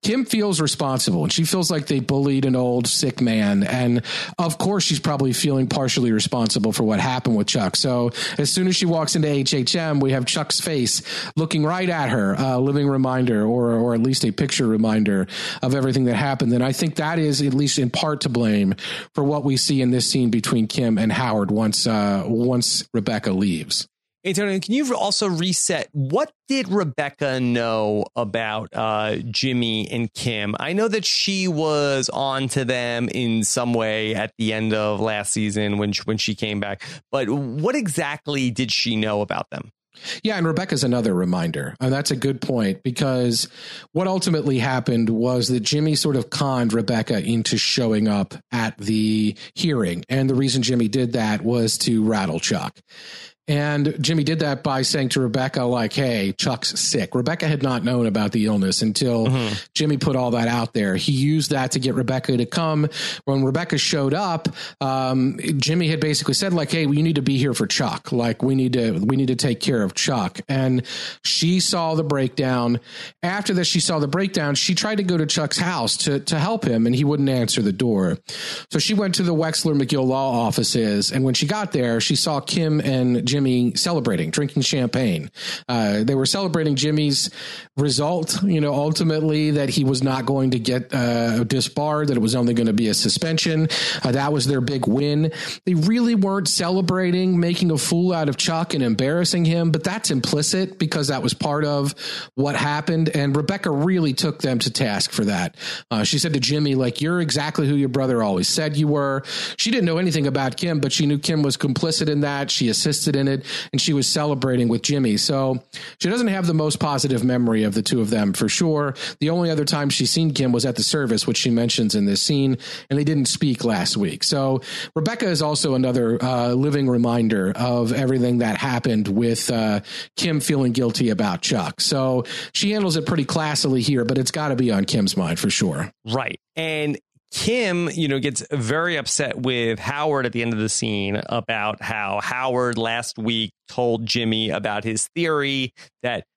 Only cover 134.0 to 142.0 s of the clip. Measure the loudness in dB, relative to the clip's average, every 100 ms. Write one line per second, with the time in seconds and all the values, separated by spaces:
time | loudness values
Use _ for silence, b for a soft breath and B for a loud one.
134 | 2 0 0 -2 -2 0 2 2 0 0
135 | 0 0 -2 -2 -2 0 -2 -2 -8 _
136 | -6 -4 -4 -8 _ -8 -4 -4 -4 -6
137 | _ _ _ -4 -2 0 0 0 -2 -2
138 | -2 0 -2 -4 -6 -4 -2 -2 -2 -4
139 | -4 -2 -2 -2 -2 0 0 -2 -4 -2
140 | -2 0 -2 -2 -4 -2 -2 -2 -2 -2
141 | -2 -4 -4 -6 -4 -4 -4 -6 -6 -4